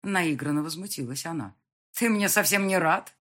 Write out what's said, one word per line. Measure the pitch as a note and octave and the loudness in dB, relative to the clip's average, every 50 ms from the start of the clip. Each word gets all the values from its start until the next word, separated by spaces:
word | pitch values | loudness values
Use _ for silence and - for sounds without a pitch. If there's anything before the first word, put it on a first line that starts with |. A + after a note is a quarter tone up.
| - | -4
наигранно | G3 G3 F#3 F3 D#3+ D3 B2+ A#2+ C#3+ D3 D3 D3+ | 0 0 2 2 2 0 -2 -2 -2 -2 -2 -2
возмутилась | D#3+ D3+ E3 F#3+ G3 - - C3 A#2 C3+ C3 - | -4 -8 -10 -8 -8 -8 -8 -6 -6 -8 -8 -8
она. | E3 E3 D#3 A2+ F#2+ - _ _ _ _ _ _ _ - | -6 -6 -6 -8 -8 -12 _ _ _ _ _ _ _ -4
"Ты | - A#3 A#3 | 0 2 2
мне | A3 G#3 G3+ G#3+ | 2 2 2 2
совсем | G3+ G#3 G3+ G3+ G3+ G3+ G3 | 4 4 4 4 2 2 2
не | F#3+ F#3+ | 2 2
рад?" | F3+ E3 D#3 E3 G3 - - _ _ _ | 2 4 4 2 2 -2 -10 _ _ _